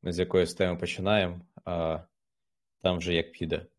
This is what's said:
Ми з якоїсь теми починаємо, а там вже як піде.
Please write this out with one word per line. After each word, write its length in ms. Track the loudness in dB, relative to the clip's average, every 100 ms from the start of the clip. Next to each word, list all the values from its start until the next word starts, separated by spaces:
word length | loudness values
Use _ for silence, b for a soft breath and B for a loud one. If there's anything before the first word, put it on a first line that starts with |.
Ми 120 | -6
з 60 | -2
якоїсь 340 | 2 4 2
теми 260 | 2 0 0
починаємо, 600 | -4 -4 2 2 2 -4 -14 -16 -6
а 340 | -2 -2 -2 -6 _ _ _ _ _ _ _
там 160 | -2 0
вже 160 | 0
як 180 | 0 -2
піде. 340 | -6 -4 -4 -6